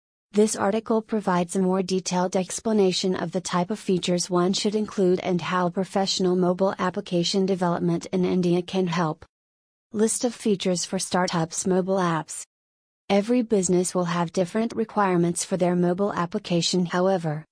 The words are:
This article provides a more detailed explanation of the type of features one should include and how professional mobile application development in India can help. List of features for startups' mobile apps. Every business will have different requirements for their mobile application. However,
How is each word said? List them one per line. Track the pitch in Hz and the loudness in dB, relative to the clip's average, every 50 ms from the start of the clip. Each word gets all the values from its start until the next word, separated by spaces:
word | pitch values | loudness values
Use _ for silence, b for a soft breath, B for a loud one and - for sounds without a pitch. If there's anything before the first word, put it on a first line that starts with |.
| _ _ _ _ _ _ | _ _ _ _ _ _
This | - 208 214 214 - | 2 2 2 2 2
article | - 214 196 208 226 220 - 226 220 | 0 0 0 0 -2 0 0 -2 -2
provides | 220 - 226 214 202 196 180 175 180 175 - | -2 -2 -4 -2 0 0 0 0 0 0 0
a | 190 | 0
more | 190 180 185 190 | 2 2 2 0
detailed | 190 180 185 185 180 - 180 180 180 185 196 | 0 -2 -2 -2 -2 -2 0 0 0 0 0
explanation | 190 180 - - - - 226 220 214 190 185 180 - - 185 185 | -2 -2 -4 -6 -6 -2 0 2 4 4 2 2 0 0 -2 -2
of | - 175 165 | -2 -4 -4
the | - 185 | -4 -6
type | 175 - - 175 180 - | -4 -2 -2 -2 -2 -2
of | 214 - | -4 -4
features | - - 190 175 - 185 175 175 175 - | -2 0 0 0 0 0 0 -2 0 0
one | 180 175 175 185 | 0 2 2 2
should | 190 - - 214 202 | 0 0 0 -2 0
include | 214 214 - - 214 190 180 185 - | -2 -4 -4 -2 2 2 2 2 2
and | - 190 180 170 | 0 -2 -2 -2
how | 156 156 185 180 180 175 | -2 -2 -2 0 0 0
professional | - 202 185 - - 202 190 185 - - 185 180 180 | -2 -4 -4 -2 -2 -2 0 0 0 0 2 2 2
mobile | 185 180 175 180 180 190 196 - - | 4 2 2 2 2 0 0 0 -2
application | 190 185 180 208 190 - 180 170 170 - - 196 190 | -4 -4 -4 -6 -6 -2 -2 0 0 0 0 0 2
development | 185 196 180 185 175 170 175 175 170 170 170 - - | 2 0 0 0 0 0 0 0 0 0 -2 -2 -4
in | - 185 180 | -2 0 0
India | 180 185 185 175 175 175 180 | 2 2 2 2 2 2 2
can | 175 - 185 190 185 175 | 0 -2 -2 -2 0 0
help. | 165 180 170 151 156 - - - _ _ _ _ _ _ _ _ _ _ _ _ - | 0 0 0 -2 -4 -6 -12 -20 _ _ _ _ _ _ _ _ _ _ _ _ -2
List | 208 220 226 - - - | 0 0 0 0 -2 -2
of | 240 226 | -4 -4
features | - - 220 202 185 - 190 180 170 - | -2 0 0 0 0 0 -2 -2 -2 -2
for | - 196 185 | -4 -4 -6
startups' | - - - 180 180 185 - 165 160 165 - - - | -4 -2 0 0 0 0 0 -2 -2 -2 -4 -4 -2
mobile | 190 185 185 180 190 190 | 0 0 0 0 0 0
apps. | 196 180 170 165 156 156 - - - - - _ _ _ _ _ _ _ _ _ _ _ - | 0 0 0 0 -2 -4 -6 -12 -14 -14 -16 _ _ _ _ _ _ _ _ _ _ _ 0
Every | 196 202 202 226 247 254 | 2 2 2 2 2 0
business | 233 226 226 196 180 185 180 175 185 - - | 2 2 2 2 2 4 2 2 2 2 0
will | 185 175 | -2 -2
have | 170 170 175 175 165 | 0 0 -2 -2 0
different | - 190 180 175 - 220 226 233 - | 0 -2 -2 0 0 -2 -2 -2 -2
requirements | 220 220 - - 214 202 190 180 175 170 170 170 - - | -4 -4 -2 0 0 2 2 2 2 2 2 0 -2 -4
for | - 196 | -4 -2
their | 170 180 175 180 | 0 0 2 2
mobile | 180 175 175 180 180 202 208 | 2 2 2 2 0 -2 -2
application. | - 175 170 175 - 208 - - 175 170 165 - - 180 180 | -2 -2 -4 -4 -4 -6 -4 -2 0 0 0 0 0 0 0
However, | 165 - 180 180 190 196 175 170 160 147 156 160 - | 0 0 2 2 2 2 0 0 -4 -4 -6 -8 -14